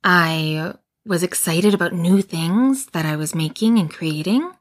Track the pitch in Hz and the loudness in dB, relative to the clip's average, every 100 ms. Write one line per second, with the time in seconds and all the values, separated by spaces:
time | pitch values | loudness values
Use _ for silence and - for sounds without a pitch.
0 | 190 180 165 160 156 156 165 - _ _ | 2 2 2 -2 -2 -4 -6 -10 _ _
1 | - 175 180 - - 165 208 196 170 175 | -4 -2 -2 -2 -2 2 2 2 0 0
2 | 170 196 196 165 165 196 262 269 - 175 | 2 2 2 -4 -2 2 2 0 -4 -4
3 | 156 151 151 165 156 - 220 226 160 - | -2 -4 -4 -4 -4 0 2 4 2 -4
4 | 160 151 156 233 349 - | -6 -4 0 0 -2 -10